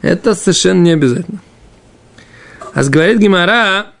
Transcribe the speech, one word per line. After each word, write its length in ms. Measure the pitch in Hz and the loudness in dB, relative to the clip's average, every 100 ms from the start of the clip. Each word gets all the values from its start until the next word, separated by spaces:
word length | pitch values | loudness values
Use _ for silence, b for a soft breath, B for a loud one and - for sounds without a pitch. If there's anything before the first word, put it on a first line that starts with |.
Это 320 | 156 175 - | -2 -2 -2
совершенно 480 | 202 - 175 185 185 | -2 -2 0 0 2
не 100 | 170 | 2
обязательно. 480 | 165 139 120 175 202 - _ - _ _ _ _ B B B B B - | 2 0 -2 -6 -12 -16 _ -20 _ _ _ _ B B B B B -12
А 100 | - | -4
говорит 360 | 135 143 170 226 | 0 2 2 2
Гемара 680 | 208 190 175 233 214 190 202 _ | 2 2 0 0 0 -2 -6 _